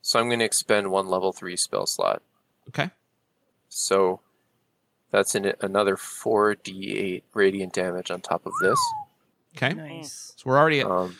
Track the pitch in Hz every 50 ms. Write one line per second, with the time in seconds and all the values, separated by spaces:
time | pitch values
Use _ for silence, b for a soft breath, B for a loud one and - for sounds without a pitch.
0 | _ - - 117 113 120 120 117 113 107 - - - - 110 104 101 98 95 98
1 | 95 95 92 92 92 95 90 - 95 92 90 - - - - 50 - - - -
2 | 50 50 50 - _ _ _ _ _ _ _ _ _ - - - 147 185 _ _
3 | _ _ _ _ _ _ _ _ _ _ _ _ _ _ - - - - 95 98
4 | 95 92 92 - _ _ _ _ _ _ _ _ _ _ _ _ _ _ _ _
5 | _ _ - 101 101 - - 104 98 101 - _ - 98 95 101 104 98 95 92
6 | - - - - - 107 110 104 104 107 104 - _ - 95 95 98 101 101 98
7 | 98 95 90 - _ _ _ 110 98 98 98 98 95 90 - 95 90 92 87 90
8 | 90 - 90 90 - - 85 82 _ - - - - - - - 988 932 880 855
9 | 831 _ _ _ _ _ _ _ _ _ _ - 127 135 170 160 156 147 165 165
10 | 156 139 - - - - - - - 131 127 143 151 160 151 139 123 98 92 90
11 | 92 90 90